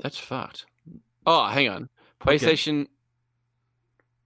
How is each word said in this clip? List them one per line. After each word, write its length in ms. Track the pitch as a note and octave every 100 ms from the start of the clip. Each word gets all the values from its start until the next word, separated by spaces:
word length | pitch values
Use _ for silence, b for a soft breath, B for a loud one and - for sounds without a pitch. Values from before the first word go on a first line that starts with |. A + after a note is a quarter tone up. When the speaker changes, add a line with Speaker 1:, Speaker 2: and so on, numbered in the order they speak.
Speaker 1:
That's 180 | C3+ -
fucked. 480 | - C3 - - - _ - - _ _ -
Oh, 200 | E3 G#2
hang 200 | B2+ B2+
on. 200 | F#2+ B2+ _ b b -
Speaker 2:
Okay. 100 | D3
Speaker 1:
PlayStation. 500 | D#3+ D#3 D#3 D3 C#3+ _ _ _ _ _ _ _ _ _ _ _ _ _